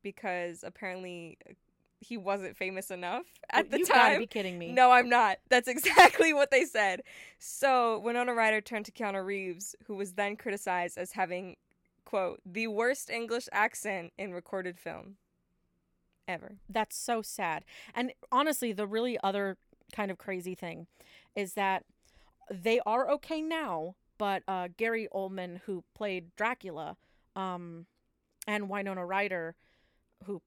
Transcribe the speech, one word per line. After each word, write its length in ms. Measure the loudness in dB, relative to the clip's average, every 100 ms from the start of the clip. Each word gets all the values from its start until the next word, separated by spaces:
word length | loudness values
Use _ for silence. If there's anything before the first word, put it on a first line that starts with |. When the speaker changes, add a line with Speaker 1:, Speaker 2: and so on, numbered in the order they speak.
Speaker 1:
because 640 | -14 -8 -6 -4 -6 -8
apparently 720 | -16 -12 -10 -10 -10 -12 -14 -18 -20 -20 _ _ _ _
he 160 | -12 -6
wasn't 400 | -2 -2 -4 -6
famous 360 | -6 -6 -8
enough 340 | -8 -6 -6 -8 -16 -2
at 160 | 0 2
Speaker 2:
Well, 60 |
Speaker 1:
the 60 | 0
Speaker 2:
you 60 | 6
Speaker 1:
time. 100 | 8
Speaker 2:
gotta 220 | 8 6
be 80 | 0
kidding 300 | -4 -4 -6
me. 140 | 0
Speaker 1:
No, 200 | 6 10
I'm 180 | 10 8
not. 300 | 6 4 2 2
That's 180 | 4 4
<laughs> 0 |
exactly 640 | 0 6 10 10 10 4
what 160 | 6 4
they 120 | 4
said. 380 | 4 2 0 0 -8 -20 -20 -18
So 600 | -14 0 4 4 4 0
Winona 340 | -2 0 0
Ryder 280 | 2 2 2
turned 240 | -2 -8 -8
to 60 |
Keanu 320 | -6 -4 -4 -4
Reeves, 500 | -4 -6 -8 -12 -14 -10
who 100 | -8
was 180 | -6
then 240 | -4 -4 -4
criticized 600 | -6 -6 -2 -2 -2 -6
as 140 | -6
having, 440 | -4 -4 -4 -10 -16 _ _ _ _ -6
quote, 340 | -2 -2 -4 -10
"the 220 | -6 -4
worst 420 | 0 0 -2 -6
English 400 | -8 -4 -6 -4
accent 640 | 0 0 -2 -6 -6 -8 -10
in 160 | -10
recorded 460 | -10 -8 -8 -8 -10
film 380 | -12 -14 -16 -20 _ _ _ _ _ _ _ _ _ _ -10
ever." 280 | -10 -10 -20 -6
Speaker 2:
That's 260 | -4 -4 -6
so 260 | -4 -4
sad. 440 | -4 -4 -4 -4 -10 -20 -10
And 200 | -6 -6 -8 -2
honestly, 400 | 2 2 0 -2
the 160 | -4 -4
really 300 | -2 -2 -2
other 360 | -2 0 -2 -6 _ _ _
kind 180 | -6 -6
of 80 | -6
crazy 380 | -8 -8 -8 -8
thing 320 | -10 -12 -16 _ -20 -20 _ -8
is 180 | -6 -2
that 280 | 0 0 -6 _ _ _ _ _ -14
they 300 | -4 0 2 2
are 240 | 0 2
okay 300 | -2 -2 -6
now, 540 | -4 -4 -4 -4 -6 -12 _ -6
but, 260 | -2 -2 -4
uh, 220 | -6 -6 -4
Gary 300 | -2 -2 -4
Oldman, 480 | -6 -6 -6 -10 -10 -10
who 180 | -10 -10
played 400 | -8 -6 -6 -8 -4
Dracula, 600 | -4 -4 -10 -10 -10 -12 _ _ _ -8
um, 500 | -6 -8 -12 -16 -20 _ _ _ _ _ -6
and 220 | -4 -4
Winona 360 | -4 -4 -6 -2
Ryder, 500 | -2 -2 -4 -6 -12 _ _ _ _ _ _ -12
who 160 | -12